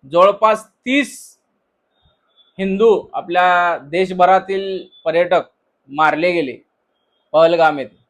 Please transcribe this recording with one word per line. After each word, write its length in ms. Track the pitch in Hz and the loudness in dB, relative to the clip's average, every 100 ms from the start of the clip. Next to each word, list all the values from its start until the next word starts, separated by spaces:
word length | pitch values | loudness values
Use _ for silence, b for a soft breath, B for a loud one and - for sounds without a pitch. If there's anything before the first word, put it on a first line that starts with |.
| 135 | -2
जवळपास 560 | 170 190 202 220 214 - | 2 2 2 0 0 -8
तीस 680 | _ 247 277 247 - - _ _ _ _ _ _ _ _ _ _ _ _ - | _ -4 -4 -4 -12 -20 _ _ _ _ _ _ _ _ _ _ _ _ -8
हिंदू, 480 | 196 190 226 175 - | -6 2 2 2 -2
आपल्या 680 | 135 143 175 180 175 175 156 | -12 -4 0 2 2 0 -4
देशभरातील 1080 | 143 165 185 185 180 190 190 196 196 185 - _ | -6 -4 -4 2 4 4 0 -8 -6 -10 -12 _
पर्यटक 360 | 165 160 175 180 - _ _ _ 135 | -4 -2 0 -2 -4 _ _ _ _
मारले 440 | 143 156 147 180 | -2 0 0 -2
गेले 320 | 170 139 107 _ _ _ _ _ _ _ | -2 -6 -10 _ _ _ _ _ _ _
पहलगाम 460 | 156 165 170 160 147 | 2 2 4 0 0
येथे. 260 | 120 _ _ | -12 _ _